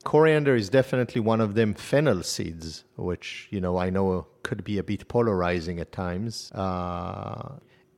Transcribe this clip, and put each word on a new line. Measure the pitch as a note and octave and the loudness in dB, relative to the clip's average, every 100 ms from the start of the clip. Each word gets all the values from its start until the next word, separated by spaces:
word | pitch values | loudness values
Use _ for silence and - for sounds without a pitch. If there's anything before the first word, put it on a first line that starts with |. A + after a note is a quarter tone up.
Coriander | - D3+ D#3+ D3+ C#3+ B2 | 2 4 6 6 4 4
is | G2 | 4
definitely | C3 B2+ B2+ A#2+ B2 | 4 4 0 0 0
one | A2 A2+ | 2 2
of | A2 G#2 | 2 2
them. | G#2+ | 2
Fennel | G2 - C#3 D3+ F#2 | 0 0 2 4 2
seeds, | - - E2 E2 D#2+ - - - | -2 -6 -6 -8 -12 -14 -16 -8
which, | F2+ F2 - - - | -6 -6 -8 -16 -8
you | G2+ | -4
know, | F2+ F2+ | 0 0
I | F#2 | 0
know | F#2+ F#2+ F#2 - _ | 2 2 0 -4 _
could | - G#2 F#2+ | -8 -8 -4
be | G2+ | -4
a | |
bit | F2+ G2+ - | -2 -6 -2
polarizing | A#2+ A#2 F#2+ F2 F2+ E2 E2+ | 0 2 2 2 0 -2 -6
at | D#2 | -8
times. | - F2+ F2+ A2+ - - | -6 -6 -4 -6 -8 -10
Uh, | - F#2+ F2+ F2+ F2 F2 G2 - - - - - _ _ | -6 -4 -4 -4 -6 -8 -8 -10 -10 -12 -16 -20 _ _